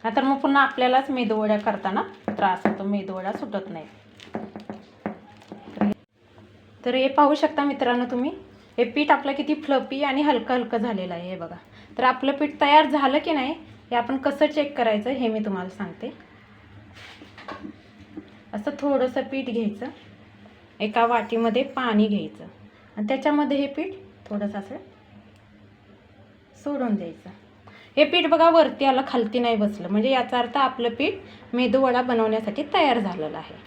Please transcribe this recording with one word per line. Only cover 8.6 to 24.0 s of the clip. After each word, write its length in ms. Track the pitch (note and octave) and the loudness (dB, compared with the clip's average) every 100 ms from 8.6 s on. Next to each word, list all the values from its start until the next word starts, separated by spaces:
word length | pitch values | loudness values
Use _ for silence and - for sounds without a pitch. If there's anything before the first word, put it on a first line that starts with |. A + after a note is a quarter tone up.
| - - | -10 -2
हे 60 | A#3+ | 0
पीठ 240 | C#4+ D4 | 0 2
आपलं 220 | C#4 C#4 | 2 2
किती 220 | C#4 C#4+ D4+ | -4 -2 -4
फ्लफी 400 | - C4+ - C4+ | 0 0 0 -2
आणि 200 | C#4+ C4+ | 0 2
हलकं 320 | D4 B3 A3+ | 2 0 0
हलकं 240 | B3+ A3 A#3 | -2 -2 -2
झालेलं 360 | A#3+ G3 F3+ | -2 -4 -6
आहे. 160 | E3+ F3 | -8 -10
हे 60 | F3+ | -10
बघा, 200 | E3 F3 - - - - | -10 -14 -20 -20 -14 0
तर 60 | |
आपलं 280 | B3+ B3+ C4+ | 2 2 -2
पीठ 280 | C#4 D4 - | 0 -4 2
तयार 260 | C#4+ D4+ D4+ | 6 8 8
झालं 320 | C#4+ C4+ C#4+ | 2 2 2
की 140 | E4 | 0
नाही 200 | D4+ C4 E4 - - - | -2 -2 -6 -12 -20 -4
हे 60 | A#3+ | -2
आपण 200 | A#3 C4 | -2 -2
कसं 280 | C#4+ C#4+ D4+ | -2 2 0
चेक 300 | D4+ C#4+ - | 2 -2 0
करायचं 340 | A3+ G#3 A#3 | 0 0 -2
हे 180 | C4+ A#3 | -2 -2
मी 120 | G#3+ | -2
तुम्हाला 240 | G#3+ F#3+ F#3 | -2 -4 -6
सांगते. 420 | - F3+ D#3+ B3 - - - - - - - - - - - - - - - - - - - - - - - - | -10 -12 -10 -14 -14 -20 -20 -20 -20 -20 -20 -20 -20 -20 -20 -20 -20 -16 -14 -16 -18 -20 -20 -18 -18 -18 -20 -12
असं 180 | G#3 D4 C#4+ | -8 -8 -4
थोडंसं 440 | C#4+ C4 B3+ C4+ | 0 0 0 -2
पीठ 280 | B3+ C4+ B3 | -4 -6 -4
घ्यायचं, 360 | A3+ G#3 - C4+ - - - - - - - - - | -2 -4 -6 -12 -14 -20 -20 -20 -20 -20 -20 -20 -6
एका 260 | G#3 A#3 A#3 | -2 2 2
वाटीमध्ये 560 | A#3+ G#3+ A3+ A3+ A3+ | 0 0 0 0 0
पाणी 420 | C4+ - B3 G#3 G#3+ | -2 -2 2 4 4
घ्यायचं 380 | G3+ D#3 - D#3+ - - - - - | 0 -4 -12 -20 -20 -20 -20 -16 -8
आणि 100 | G#3 | -4
त्याच्यामध्ये 480 | C4+ D4 D4 C#4 C#4 | 0 2 2 2 0
हे 100 | C#4 | -2
पीठ 280 | - F#4+ - | -4 -8 -10